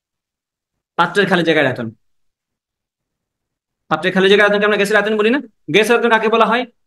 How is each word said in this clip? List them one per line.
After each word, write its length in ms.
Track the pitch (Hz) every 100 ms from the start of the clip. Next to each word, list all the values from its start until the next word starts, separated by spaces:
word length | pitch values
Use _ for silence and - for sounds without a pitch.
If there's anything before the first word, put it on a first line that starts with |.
| _ _ _ _ _ _ _ _ _ -
পাত্রের 280 | 175 202 190
খালি 140 | 180 165
জায়গার 180 | 156 135
আয়তন। 180 | 120 113 - _ _ _ _ _ _ _ _ _ _ _ _ _ _ _ _ _ _ -
পাত্রের 240 | 156 180 185
খালি 120 | 190
জায়গার 160 | 208 208
আয়তনকে 220 | 208 208
আমরা 120 | 202
গ্যাসের 180 | 196 214
আয়তন 160 | 202 214
বলি 100 | 214 269
না? 40 | - _ -
গ্যাসের 200 | 175 220 233
আয়তন 160 | 226
কাকে 160 | 220 220 226
বলা 120 | 214
হয়? 120 | 233 - _